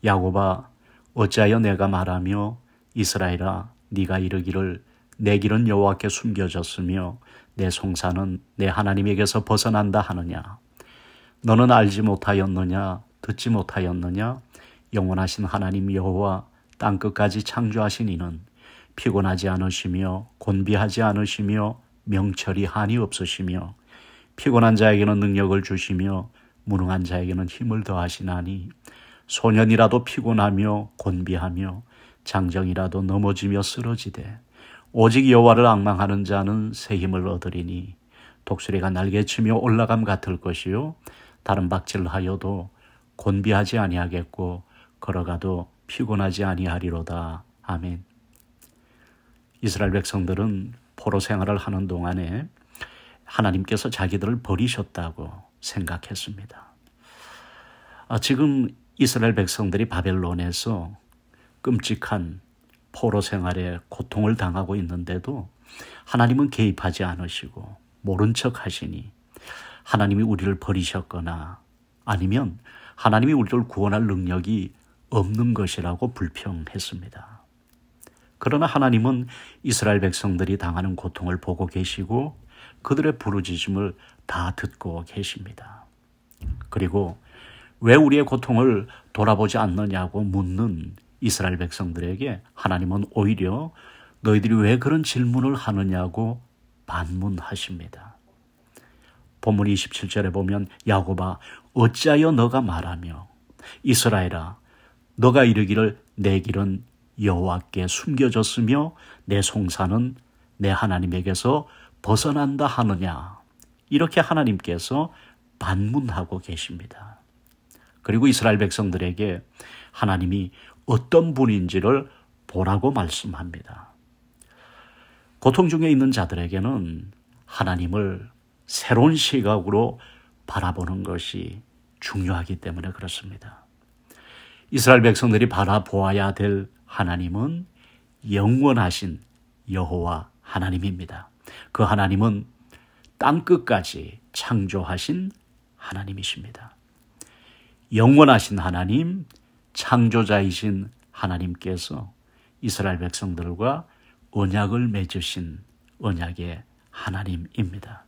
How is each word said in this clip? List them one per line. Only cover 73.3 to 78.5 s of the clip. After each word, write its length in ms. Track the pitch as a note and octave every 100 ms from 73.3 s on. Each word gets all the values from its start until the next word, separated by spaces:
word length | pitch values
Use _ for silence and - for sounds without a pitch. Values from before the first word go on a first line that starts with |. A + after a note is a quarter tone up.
우리를 380 | D3+ G#2 B2 A#2+
구원할 360 | - G#2 G#2 A2+
능력이 680 | F#2+ F2+ F2+ F2+ G#2+ F#2 _ _ _ _
없는 420 | A2+ F#2+ A2 A#2+
것이라고 580 | A2 F#2+ - E2+ F2 B2+
불평했습니다. 1300 | B2 F2 - - F2 D#2+ G2 - F#2 F#2 - - A2 _ _ _ _ _ _ - _ _ _
그러나 280 | -